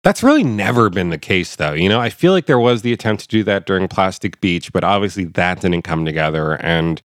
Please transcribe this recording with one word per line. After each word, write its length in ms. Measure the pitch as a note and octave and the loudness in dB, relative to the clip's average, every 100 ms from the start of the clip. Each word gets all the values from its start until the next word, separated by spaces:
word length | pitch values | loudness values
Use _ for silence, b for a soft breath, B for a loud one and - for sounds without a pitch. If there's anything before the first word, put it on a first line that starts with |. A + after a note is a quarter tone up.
That's 180 | F#3 G3+ | 0 2
really 220 | B3 D4+ | 4 4
never 460 | E3+ G#2 G2 B2 A2 | 2 0 0 2 2
been 220 | F#2 F2 | 2 -2
the 60 | D#2+ | -4
case, 380 | - F#2+ E2+ - | -2 -2 -2 -4
though. 160 | D2+ | -4
You 160 | D2+ F#2+ | 0 2
know, 140 | A2 | 2
I 80 | A#2+ | 0
feel 240 | - E3+ | 0 2
like 120 | F#3+ - | 2 2
there 140 | B2+ | 2
was 220 | A#2+ A#2+ | 4 2
the 100 | A#2 | -2
attempt 300 | A#2 A2+ G#2+ | -2 -2 -4
to 60 | - | -2
do 120 | A2 G#2 | -2 0
that 200 | G2 - | -2 0
during 220 | F#2+ F#2 | -2 0
Plastic 540 | - F#2+ F2+ G2+ - | 0 0 -2 -8 -4
Beach, 320 | G2 F2 - | -2 -2 -2
but 100 | F#2 | -2
obviously 400 | F2 G2+ G2+ G2+ | 0 0 0 -4
that 380 | F2 - F2 F2+ | -6 -2 -2 0
didn't 220 | F#2+ F2 | -2 -2
come 200 | - E2 | -2 -4
together, 540 | D#2+ D#2 D#2 D#2 D#2 D#2 | -2 -2 -2 -2 -2 -4
and 400 | - E2+ E2 D#2+ - | -2 0 0 -4 -10